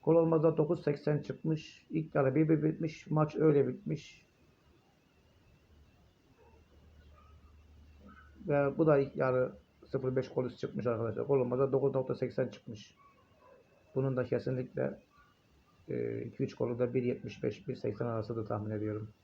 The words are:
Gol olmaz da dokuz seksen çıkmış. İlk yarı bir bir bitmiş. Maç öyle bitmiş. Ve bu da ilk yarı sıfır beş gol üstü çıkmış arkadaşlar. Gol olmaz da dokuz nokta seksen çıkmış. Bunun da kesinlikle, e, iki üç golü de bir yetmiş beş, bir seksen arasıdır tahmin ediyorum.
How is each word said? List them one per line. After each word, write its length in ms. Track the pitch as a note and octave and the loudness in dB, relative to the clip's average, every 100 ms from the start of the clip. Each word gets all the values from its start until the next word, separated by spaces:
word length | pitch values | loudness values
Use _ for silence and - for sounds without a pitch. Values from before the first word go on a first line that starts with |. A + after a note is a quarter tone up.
Gol 120 | - E3 | 4 4
olmaz 280 | E3 E3 | 6 4
da 140 | D#3+ D#3+ | 4 4
dokuz 260 | D3+ F3 | 2 2
seksen 380 | - C#3+ - D3 | 0 -2 0 0
çıkmış. 640 | - - D#3+ D#3 - - _ | -2 -6 -2 -2 -4 -20 _
İlk 260 | D#3+ D#3 D3+ | -4 0 2
yarı 200 | C3+ C3 | 4 4
bir 140 | D#3 | 4
bir 140 | D#3 | 4
bitmiş. 440 | D#3 D#3 E3 - - | 2 0 -4 -6 -2
Maç 280 | D#3 D3+ - | 2 2 4
öyle 320 | D#3 C#3+ B2 | 4 6 2
bitmiş. 580 | B2+ - D3+ - - _ _ _ _ _ _ _ _ _ _ _ _ _ _ _ - - _ _ _ _ _ A#4 - - - - - - - - - - - - - - - - - - - F#3 | -2 -6 -8 -8 -20 _ _ _ _ _ _ _ _ _ _ _ _ _ _ _ -20 -20 _ _ _ _ _ -20 -20 -20 -20 -20 -20 -20 -20 -20 -20 -20 -20 -20 -20 -20 -20 -20 -20 -20 -14 0
Ve 300 | C#3+ C#3+ C3+ | 2 2 2
bu 100 | D#3 | 4
da 100 | C#3+ | 4
ilk 180 | C3+ - | 4 0
yarı 400 | C3+ B2+ B2+ - _ _ - | 0 2 0 -4 _ _ -8
sıfır 300 | C3+ B2+ B2+ | -4 -2 -2
beş 140 | - | -2
gol 160 | - B2+ | -4 -4
üstü 140 | - | -6
çıkmış 260 | - - B2 | -8 -4 -2
arkadaşlar. 380 | A2+ A#2 A#2 | -2 -2 -4
Gol 160 | A#2+ C#3 | 0 2
olmaz 200 | B2 B2+ | 2 2
da 120 | C3+ | 2
dokuz 240 | C3+ C#3 C3 | 2 2 0
nokta 200 | B2+ A#2+ | -2 -2
seksen 320 | B2+ - B2+ | -2 -2 -4
çıkmış. 480 | - - G#2+ - _ - _ _ _ - - _ _ _ - | -6 -16 -16 -16 _ -20 _ _ _ -20 -20 _ _ _ -2
Bunun 220 | C3+ B2+ | 0 0
da 60 | |
kesinlikle, 760 | B2 B2 - B2+ B2+ - C3+ - _ _ _ _ _ _ _ _ - | 0 -2 -2 -4 -4 -2 -4 -4 _ _ _ _ _ _ _ _ -8
e, 340 | A#2+ A#2 A2+ | -4 -4 -4
iki 220 | A#2 G#2+ | -8 -6
üç 120 | C3 - | -6 -2
golü 240 | A#2+ A#2+ | -4 0
de 140 | B2 | 0
bir 100 | B2+ | 0
yetmiş 400 | B2 - A2 - | -2 -4 -8 -6
beş, 240 | B2+ - - | -6 -6 -8
bir 80 | B2 | -6
seksen 300 | A#2+ A2 A#2+ | -6 -4 -4
arasıdır 420 | A2+ G#2+ A2+ G#2+ | -4 -4 -6 -4
tahmin 240 | A2+ G#2 | -4 -4
ediyorum. 380 | G#2+ G#2+ G#2+ G#2+ - | -4 -4 -6 -8 -14